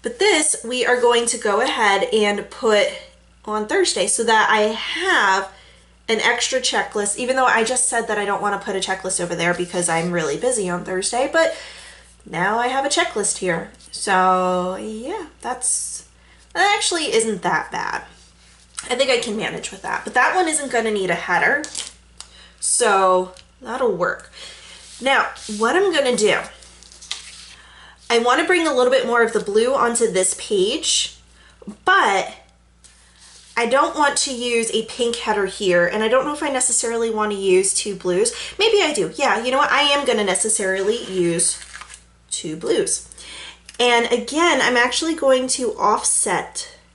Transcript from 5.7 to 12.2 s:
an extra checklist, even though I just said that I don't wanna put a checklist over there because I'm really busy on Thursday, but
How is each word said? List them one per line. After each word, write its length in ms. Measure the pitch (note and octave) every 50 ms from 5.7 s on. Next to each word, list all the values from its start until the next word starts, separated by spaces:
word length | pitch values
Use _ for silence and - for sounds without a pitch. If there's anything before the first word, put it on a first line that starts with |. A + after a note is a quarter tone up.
| - - - _ _ _ _ -
an 120 | A3 G#3+
extra 400 | - A3+ - - - - C4 B3+
checklist, 560 | B3+ - - G#3+ F#3+ - - G#3+ G3+ G3+ -
even 200 | - B3+ A#3+ C4
though 100 | C4 C4
I 180 | - - A3+ A3+
just 240 | A3+ B3+ B3 - -
said 200 | B3+ A#3 G#3+ -
that 100 | G#3+ G#3
I 60 | G3+
don't 180 | G3+ G3+ -
wanna 160 | G3+ G#3 G3+ F#3
put 180 | - G#3+ F#3+
a 40 | F#3+
checklist 400 | F#3 G3 F#3+ F#3+ - F#3 F3+ -
over 140 | F3 F3 F3
there 200 | E3 E3+ F3 F3
because 340 | F3 F3 F3 - F3+ F3 F3
I'm 220 | E3 E3 E3 F3+
really 260 | F3 E3+ D#3 C#3+ D3+
busy 320 | D3+ A#3+ B3+ B3 A3 F#3+ F3+
on 160 | F3 F3+ E3+
Thursday, 440 | F#3+ F#3 F#3 G3 - A#3+ A#3+ C4+ -
but 240 | - E4 E4 E4 - - - - - - - - - - - - - _